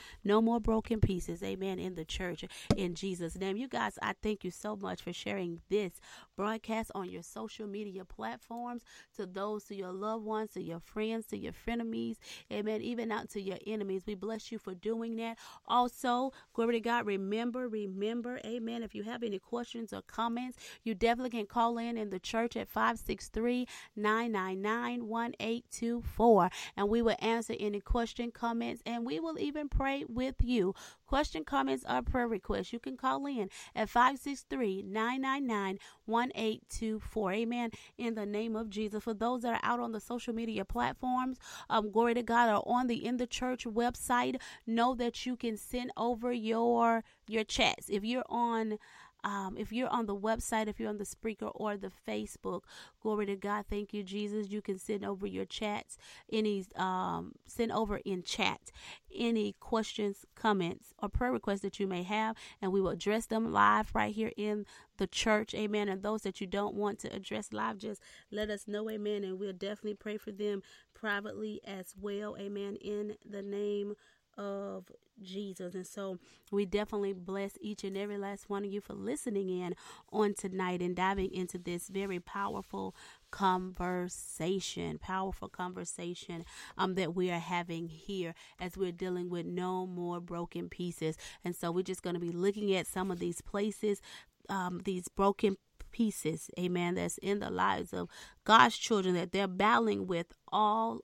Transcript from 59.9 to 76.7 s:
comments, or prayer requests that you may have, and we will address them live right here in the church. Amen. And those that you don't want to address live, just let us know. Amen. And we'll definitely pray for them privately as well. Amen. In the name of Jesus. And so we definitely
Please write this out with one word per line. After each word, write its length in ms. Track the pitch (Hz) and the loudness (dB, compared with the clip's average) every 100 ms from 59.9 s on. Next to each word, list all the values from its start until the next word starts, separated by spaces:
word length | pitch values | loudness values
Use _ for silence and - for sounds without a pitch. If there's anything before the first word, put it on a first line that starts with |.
| - 208 202 - | 0 -2 -2 -12
comments, 580 | - 220 202 170 - - - | 0 4 4 2 -2 -12 -6
or 80 | 202 | -2
prayer 220 | - 247 | 2 2
requests 300 | 240 214 202 | 2 0 -2
that 180 | 196 - | -2 -2
you 80 | 196 | -2
may 160 | 180 | -2
have, 320 | 180 214 220 220 - - | 0 0 0 -2 -10 -6
and 120 | 190 | 2
we 80 | 196 | 4
will 100 | 185 | 4
address 360 | 170 202 220 - | 2 0 0 2
them 260 | 220 226 | 0 4
live 420 | 202 208 214 214 | 6 8 6 4
right 180 | 240 208 | 2 2
here 200 | 214 220 - | 0 -2 -2
in 300 | 214 208 202 - - - | -2 -2 -4 -14 -12 -4
the 100 | 190 | -2
church. 480 | - 226 214 220 | 0 4 4 2
Amen. 340 | - 214 208 208 | -2 0 2 2
And 140 | 190 | 0
those 200 | 208 214 | -2 -2
that 180 | 196 - | -2 -4
you 80 | 190 | -2
don't 260 | 196 208 | 0 0
want 240 | 202 208 214 | 0 -2 -2
to 140 | - | -6
address 380 | - 190 214 202 | -8 -6 -6 -4
live, 260 | 214 220 208 | -4 -2 -4
just 240 | 220 202 - - - | -6 -8 -12 -20 -8
let 180 | 208 214 | -4 -2
us 160 | 202 - | -4 -4
know. 240 | 208 220 | -4 -2
Amen. 320 | 214 208 208 | -2 -2 -2
And 160 | 190 185 | -2 -4
we'll 140 | 202 | -6
definitely 420 | 185 196 208 208 | -4 -6 -4 -6
pray 220 | 202 214 208 | -6 -6 -8
for 160 | - | -8
them 300 | 196 208 196 - - _ | -4 -2 -2 -6 -18 _
privately 640 | - 220 202 208 - 214 208 | -6 -2 -2 -2 -6 -6 -6
as 300 | - 196 185 190 | -8 -10 -12 -8
well. 400 | 202 202 208 208 | -6 -4 -6 -6
Amen. 340 | 202 202 202 208 | -6 -6 -6 -6
In 340 | 202 208 208 208 | -6 -4 -4 -8
the 180 | 226 202 | -12 -10
name 520 | 196 202 208 208 202 208 _ _ _ - | -6 -2 0 -2 -2 -6 _ _ _ -10
of 520 | 202 196 196 190 185 - _ - | -6 -6 -6 -10 -12 -20 _ -18
Jesus. 540 | 190 190 202 185 180 | -10 -6 -6 -6 -8
And 120 | 185 185 | -8 -8
so 300 | - 196 185 - - - | -8 -6 -8 -12 -20 0
we 140 | 202 | 2
definitely 480 | 196 | 4